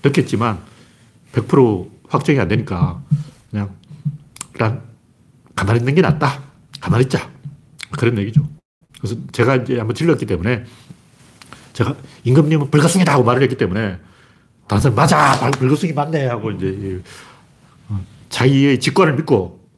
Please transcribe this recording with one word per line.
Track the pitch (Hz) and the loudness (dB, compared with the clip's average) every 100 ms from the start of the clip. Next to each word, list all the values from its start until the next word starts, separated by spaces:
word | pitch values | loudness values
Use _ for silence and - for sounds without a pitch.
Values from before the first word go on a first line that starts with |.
느꼈지만 | 139 135 127 104 117 92 - - - _ _ _ _ | 2 0 -2 -2 -2 -2 -10 -20 -20 _ _ _ _
백 | - - | -6 2
프로 | 143 123 98 - - _ | 4 4 2 -6 -18 _
확정이 | - - 139 | -4 0 0
안 | 85 | 2
되니까 | 107 - 90 90 85 - 147 - - _ | 0 -2 -2 -2 -2 -4 -4 -4 -18 _
그냥 | 104 101 95 _ - - - - - - | -8 -6 -10 _ -10 -10 -10 -20 -20 -18
일단 | - 110 - - - _ _ _ _ _ | -4 -2 -2 -10 -20 _ _ _ _ _
가만히 | - 95 120 | -6 0 0
있는 | 123 | 2
게 | 151 | 2
낫다. | 170 151 139 - - _ _ - | 2 2 -2 -4 -16 _ _ -16
가만히 | - 117 | -2 0
있자. | 131 - - - - - _ - - | 2 -2 -6 -18 -20 -20 _ -20 -14
그런 | - 117 113 | -2 -2 0
얘기죠. | 101 - - - _ _ _ - | 0 0 0 -12 _ _ _ -12
그래서 | 104 113 - | -10 -10 -10
제가 | - 117 131 | 0 2 2
이제 | 110 123 | 0 -4
한번 | 110 | -4
질렀기 | 113 165 135 110 | -2 0 0 -2
때문에 | 90 101 120 - - - - _ _ - - - - - | -2 -2 -4 -6 -20 -20 -20 _ _ -20 -20 -20 -20 -20
제가 | - 113 147 - - | -4 -4 -4 -14 -8
"임금님은 | 120 131 147 156 135 | 2 4 4 0 2
불가승이다." | 151 170 185 175 | 2 4 2 2
하고 | 143 | 4
말을 | 117 123 | 2 2
했기 | 135 123 | 0 0
때문에 | 101 95 107 87 - _ _ _ _ _ _ | -2 -2 -4 -8 -16 _ _ _ _ _ _
다른 | 101 | 0
사람 | 143 | 2
"맞아. | 104 - 156 143 135 131 | 2 4 4 4 2 0
불가승이 | 135 131 147 180 | 0 0 0 -2
맞네." | 143 147 160 131 | -4 -2 -2 -2
하고 | 120 110 | -4 -6
이제 | 101 95 | -4 -6
이, | 95 98 92 - - - - _ _ _ _ - | -4 -8 -8 -12 -20 -20 -20 _ _ _ _ -10
어, | 101 - - - | -10 -10 -20 -12
자기의 | - 127 135 143 123 | 0 2 4 4 2
직관을 | - - 170 131 | 0 2 2 2
믿고 | 165 117 87 - _ | 0 0 0 -12 _